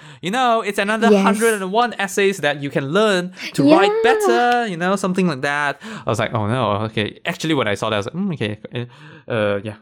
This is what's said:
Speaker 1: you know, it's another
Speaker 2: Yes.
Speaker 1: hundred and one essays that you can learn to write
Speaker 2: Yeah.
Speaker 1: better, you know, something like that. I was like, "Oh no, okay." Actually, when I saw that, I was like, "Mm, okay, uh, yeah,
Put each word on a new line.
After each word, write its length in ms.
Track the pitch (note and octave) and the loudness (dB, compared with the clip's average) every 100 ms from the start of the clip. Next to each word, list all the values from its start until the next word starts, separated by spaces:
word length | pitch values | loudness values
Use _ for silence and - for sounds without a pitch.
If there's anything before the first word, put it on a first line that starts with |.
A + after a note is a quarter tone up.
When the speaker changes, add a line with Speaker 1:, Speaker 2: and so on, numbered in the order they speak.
| - C3+ | -12 -12
Speaker 1:
you 100 | E3 | -6
know, 300 | A#3+ B3 A3+ | -2 0 0
it's 180 | G3+ G3+ | -2 -4
another 320 | G3+ A3 A3+ | -2 2 4
Speaker 2:
Yes. 120 | G3+ | 4
Speaker 1:
hundred 320 | G#3 G#3+ A3+ G#3+ | 4 2 2 0
and 100 | F#3 | -2
one 220 | A3 A#3+ | 0 -2
essays 440 | - G3 - G3 G3 | -2 -4 0 0 0
that 220 | D3 C#3+ | -2 -2
you 60 | C#3+ | -4
can 180 | D3 C#3 | -4 -2
learn 400 | F#3 G#3+ F#3 F3+ - - | 0 2 0 -2 -10 -10
to 80 | - | 2
write 260 | C#4 E4 G4+ | 6 6 6
Speaker 2:
Yeah. 100 | A4 | 4
Speaker 1:
better, 640 | A4 A4 G4+ A#3+ A#3+ A#3+ A3+ | 2 2 2 4 2 2 -2
you 80 | E3 | -2
know, 180 | F3+ G3 | -2 0
something 300 | F#3+ F#3 F3+ | 0 0 0
like 140 | C3 | 0
that. 400 | C#3+ C#3+ C#3+ C#3 | -2 -2 -2 -4
I 220 | A3 F#3+ A#2 | -12 -8 -4
was 80 | A2+ | -2
like, 140 | A2 | -2
"Oh 120 | A#2 G#2 | -2 -2
no, 260 | B2+ G#2+ G2+ A2 | 0 0 0 -2
okay." 320 | A2+ G#2 - | -4 -6 -6
Actually, 300 | - E3+ D#3+ | -10 -6 -2
when 120 | C#3+ G#2+ | 0 0
I 80 | |
saw 140 | G2+ A2 | -2 -2
that, 60 | G#2+ | -2
I 20 | |
was 80 | G2+ | -4
like, 80 | E3 | -6
"Mm, 180 | G3 | -6
okay, 520 | D3+ G#2 G#2 - B2+ A#2+ - D3+ D#3 - | -4 -4 -6 -10 -10 -10 -14 -20 -20 -6
uh, 340 | A#2+ G#2 G2+ | -2 -2 -2
yeah, 120 | G#2 G#2 | -6 -14